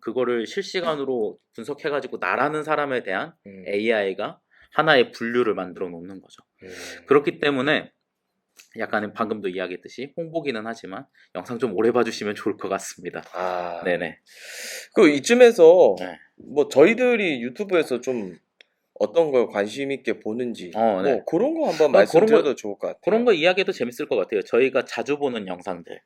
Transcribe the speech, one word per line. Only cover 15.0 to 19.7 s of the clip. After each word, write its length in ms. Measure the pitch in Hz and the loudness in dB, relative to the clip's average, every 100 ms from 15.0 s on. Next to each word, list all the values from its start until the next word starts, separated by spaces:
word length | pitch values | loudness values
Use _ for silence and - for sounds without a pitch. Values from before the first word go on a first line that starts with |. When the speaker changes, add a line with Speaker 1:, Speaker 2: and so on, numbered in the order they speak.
| 185 | 6
Speaker 2:
이쯤에서 880 | 143 131 240 240 233 160 180 139 90 | 4 2 8 8 10 10 10 8 4
Speaker 1:
네. 200 | 90 80 _ _ | -6 -12 _ _
Speaker 2:
뭐, 320 | - 139 139 | -8 -2 2
저희들이 760 | 127 160 220 247 240 196 139 | 6 6 6 2 2 0 -2
유튜브에서 600 | 117 127 202 180 147 123 | -6 -8 -2 0 0 -2
좀 360 | 123 123 98 82 _ _ _ _ _ | -4 -6 -6 -12 _ _ _ _ _
어떤 380 | - 104 151 160 | -4 -2 0 2
걸 160 | 131 110 | 2 0
관심 440 | 104 101 | 0 -4